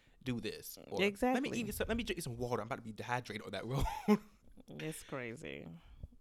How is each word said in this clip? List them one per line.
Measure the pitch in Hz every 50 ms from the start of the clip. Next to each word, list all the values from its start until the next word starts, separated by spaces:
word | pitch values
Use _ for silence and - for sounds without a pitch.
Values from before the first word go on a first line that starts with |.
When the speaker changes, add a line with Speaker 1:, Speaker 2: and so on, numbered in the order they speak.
| _ - - - -
Speaker 1:
do | 131 123 117
this." | 101 107 - 78 - - - - - -
Or, | - -
"Let |
me | 185 208
Speaker 2:
Exactly. | 202 202 - 247 254 247 277 320 - 226
Speaker 1:
eat | 240 202 208
some, | - - -
let | 220 233
me | 240
drink | - 190 - 170
some | 143 120 117
water. | 123 120 123 110
I'm | 104 113
about | 135 -
to |
be | 113 113 110
dehydrated | 104 104 107 120 123 127 - - 110 -
on | -
that | 101 98 98
<laughs> | 110
road." | 127 139 - - - - - - 208 208 - - - - - - - - - - 147 151
Speaker 2:
It's | 151 156 156 - -
crazy. | - - 139 123 117 113 135 - 76 69 71 - 170 170 165 - - - - - - - -